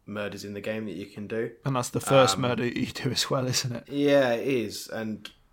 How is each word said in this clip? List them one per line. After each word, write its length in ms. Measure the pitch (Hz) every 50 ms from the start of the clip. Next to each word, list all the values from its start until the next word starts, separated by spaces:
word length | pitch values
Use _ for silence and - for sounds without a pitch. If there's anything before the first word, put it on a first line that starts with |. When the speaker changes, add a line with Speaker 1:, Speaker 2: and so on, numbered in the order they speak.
| _ -
Speaker 1:
murders 360 | 104 104 104 98 101 98 98
in 100 | 101 104
the 60 | 101
game 260 | 98 113 110 110 110
that 80 | 104 85
you 100 | 87 101
can 200 | - - - 104
do. 240 | 98 117 113 117 - - - -
Speaker 2:
And 100 | 139 135
that's 140 | 123 117 -
the 120 | - 131
first 360 | - - 135 135 131 123 -
Speaker 1:
Um, 60 | 95 131
Speaker 2:
murder 220 | 123 123 - 120
you 200 | 123 - - 127
do 240 | 113 - - - 131
as 180 | 120 - - -
well, 180 | - 135 127 127
isn't 260 | 127 - - 127 120
it? 140 | 117 - -
Speaker 1:
Yeah, 440 | 135 143 143 143 143 143 135 123 120
it 120 | 117 -
is, 400 | 131 139 120 107 101 - - - -
and 400 | - 110 110 110 107 107 - - - _ _ _